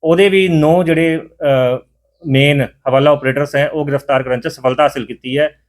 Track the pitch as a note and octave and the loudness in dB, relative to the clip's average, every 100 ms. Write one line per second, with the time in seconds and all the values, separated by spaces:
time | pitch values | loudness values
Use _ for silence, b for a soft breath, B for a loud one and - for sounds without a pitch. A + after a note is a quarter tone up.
0 | D#3+ E3+ G3 F#3+ F#3+ D#3+ D3+ E3+ E3+ D#3+ | 0 2 4 2 2 2 2 2 2 0
1 | E3 D#3+ - _ D3+ C3+ B2+ B2+ - _ | 0 -2 -8 _ -2 0 0 -2 -8 _
2 | _ _ E3+ C3+ C#3 C#3+ B2 _ - C3 | _ _ -2 2 2 2 -2 _ 0 2
3 | D3 C#3+ C3 C3 C#3+ C#3+ D3 D#3 C#3+ C#3 | 2 2 0 -4 -4 -2 -2 -4 -4 -6
4 | - C3 C3 B2+ D#3 - B2+ B2+ D3 C#3+ | -2 -4 -2 -6 -6 -4 -4 0 0 0
5 | G#2+ A#2 B2+ C3+ D3+ _ | -12 -12 -8 -2 -4 _